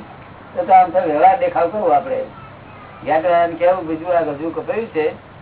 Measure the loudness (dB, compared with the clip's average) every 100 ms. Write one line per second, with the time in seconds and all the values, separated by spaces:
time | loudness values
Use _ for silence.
0 | -10 -20 -20 -20 -12 -6 4 4 6 2
1 | 0 4 4 4 0 0 -2 -2 0 0
2 | 0 -6 -8 -12 -20 -20 -20 -20 -20 -10
3 | -4 -2 2 2 0 0 0 0 -2 -6
4 | -2 0 -2 -4 -8 -6 -6 -6 -6 -4
5 | -4 -6 -16 -20